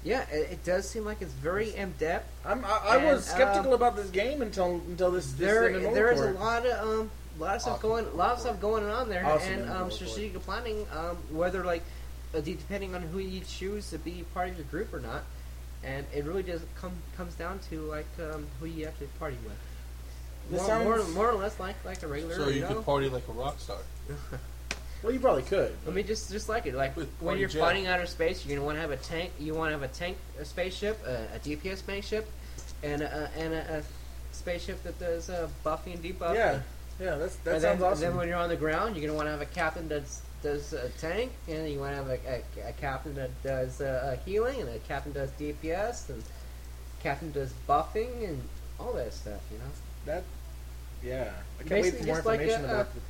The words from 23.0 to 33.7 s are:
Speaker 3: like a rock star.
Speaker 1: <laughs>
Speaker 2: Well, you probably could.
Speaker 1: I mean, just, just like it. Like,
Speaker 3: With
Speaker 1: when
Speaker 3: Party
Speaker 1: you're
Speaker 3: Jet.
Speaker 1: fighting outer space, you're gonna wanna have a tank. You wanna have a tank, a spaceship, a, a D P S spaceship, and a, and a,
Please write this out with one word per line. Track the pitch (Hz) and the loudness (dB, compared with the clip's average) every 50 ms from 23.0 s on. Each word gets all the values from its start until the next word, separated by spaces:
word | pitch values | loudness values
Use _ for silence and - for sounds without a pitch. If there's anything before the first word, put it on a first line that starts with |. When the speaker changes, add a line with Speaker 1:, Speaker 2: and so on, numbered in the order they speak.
| 135 135 | 4 2
Speaker 3:
like | 127 123 - | 0 -2 -4
a | - 113 | -4 -4
rock | 117 131 143 139 - | -2 -2 -2 -2 -4
star. | - - 101 92 - - - - - | -6 -6 -6 -6 -6 -8 -8 -8 -6
Speaker 1:
<laughs> | - 147 139 - - - - - - - - - - - - - - - - | -6 -6 -6 -6 -6 -6 -8 -8 -8 -10 -10 -6 -6 -6 -6 -6 -8 -8 -2
Speaker 2:
Well, | - 220 262 | 0 0 2
you | 254 | 6
probably | 254 247 175 135 127 | 6 8 8 6 4
could. | - 196 185 131 - - - - | 4 4 4 4 4 2 -4 -4
Speaker 1:
I | 156 | -2
mean, | 175 196 208 | 0 0 0
just, | 185 220 214 - - | 0 -2 -2 -2 -4
just | 190 214 - - | -4 -4 -2 0
like | 214 240 233 | 0 0 0
it. | 139 123 | 0 0
Like, | 135 135 135 135 | 0 0 0 0
Speaker 3:
With | 170 151 131 - - | -2 -4 -6 -6 -4
Speaker 1:
when | 160 | -2
Speaker 3:
Party | 170 - - | 0 2 2
Speaker 1:
you're | 196 | 2
Speaker 3:
Jet. | - - 156 | 2 4 4
Speaker 1:
fighting | 165 170 185 196 190 | 6 6 6 4 4
outer | 185 180 180 175 | 2 2 2 2
space, | 170 - - 165 170 190 - - | -2 0 2 2 2 2 2 -2
you're | 139 143 | -2 0
gonna | 139 139 | 0 0
wanna | 151 147 156 | 0 0 0
have | 165 151 | 0 -2
a | 139 | -2
tank. | 127 - - 170 165 180 180 - - | -4 -4 -4 -2 -2 -2 -4 -4 -6
You | 147 156 156 | -4 -2 0
wanna | 160 160 156 | 0 2 2
have | 151 151 | 0 0
a | 139 | -2
tank, | 123 - - 175 180 185 - - - - | -4 -4 -4 -4 -4 -4 -6 -8 -10 -8
a | 139 147 | -8 -8
spaceship, | - - 185 175 190 185 - 202 208 214 - - | -6 -2 -2 -2 -2 -2 0 0 0 -2 -2 -2
a, | 127 127 113 110 107 110 | -2 -2 -2 -2 -4 -6
a | 113 | -6
D | - 139 151 | -4 -4 -4
P | 147 - 185 | -2 -2 -4
S | 196 190 | -4 -4
spaceship, | - 196 196 202 202 - 214 214 220 - - - - - - - - - - - 147 | -6 -4 -4 -4 -2 -2 -2 -2 -2 -4 -8 -10 -10 -10 -10 -8 -8 -8 -8 -6 -2
and | 147 147 143 151 | -2 0 0 0
a, | - 139 151 147 143 - | -2 -2 -2 -4 -4 -2
and | 156 160 160 160 | -2 -2 0 0
a, | 160 156 165 | -2 -2 -2